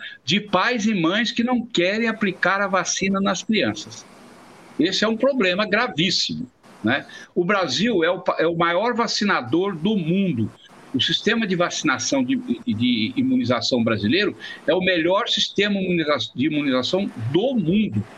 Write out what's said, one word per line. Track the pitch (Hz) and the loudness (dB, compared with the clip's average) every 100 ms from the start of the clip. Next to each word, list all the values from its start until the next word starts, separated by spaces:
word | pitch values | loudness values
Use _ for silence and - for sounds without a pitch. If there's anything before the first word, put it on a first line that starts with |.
| - - | -10 -12
de | - 190 | -2 -2
pais | 208 180 214 247 208 | 2 0 2 0 0
e | |
mães | 208 160 202 240 | 2 2 0 -2
que | - | -2
não | 240 247 - | -2 -2 -2
querem | - 175 214 233 | 0 0 0 -2
aplicar | 214 202 180 180 196 | -2 -2 0 0 0
a | 196 | 0
vacina | 185 165 - 196 196 | -2 -2 -2 -2 0
nas | 196 185 | 0 -2
crianças. | - 214 117 104 - - - - - - - - - - | 0 0 0 -2 -8 -16 -20 -20 -20 -20 -20 -20 -12 -2
Esse | 165 185 | 0 2
é | 214 | 0
um | 220 | 2
problema | 262 269 185 180 208 | 0 2 0 0 0
gravíssimo, | 208 247 147 185 - - 80 - _ - - | 0 0 0 0 0 -2 -6 -10 _ -20 -4
né? | 107 139 - - - | 0 0 -2 -18 -8
O | - | -2
Brasil | 175 202 170 131 226 202 | 0 0 0 0 0 2
é | 160 | 2
o | 180 | 0
pa-, | - - | -2 0
é | 160 | 0
o | 170 | 2
maior | 170 175 233 | 2 2 0
vacinador | 220 220 - 208 165 120 160 196 170 | 0 -2 0 0 0 0 0 0 -2
do | 180 220 | 0 0
mundo. | 156 185 190 123 107 - - - - | 0 0 2 0 -2 -6 -20 -20 -6
O | 131 | -2
sistema | - - - 226 220 | 0 0 0 0 0
de | 180 | 0
vacinação, | 175 - 151 - - 139 | 0 0 0 0 0 0
de, | 127 135 - 120 - | 2 0 -2 -4 -2
de | 107 123 117 107 - | 0 2 2 0 0
imunização | 131 127 117 120 - 127 | 2 2 2 0 0 0
brasileiro | 113 110 101 165 202 - - - - | 2 2 2 2 0 -4 -14 -8 0
é | |
o | 175 | 0
melhor | 185 175 165 190 233 | 2 2 2 2 2
sistema | - - - 208 202 | 0 0 0 0 2
imuniza-, | 185 175 151 143 - | 0 0 0 0 -2
de | - 151 | -2 0
imunização | 151 143 127 123 185 202 - 113 | 0 0 0 0 -2 -2 -6 0
do | 156 247 254 | 2 2 0
mundo. | 156 202 202 107 104 | 2 2 2 -2 -6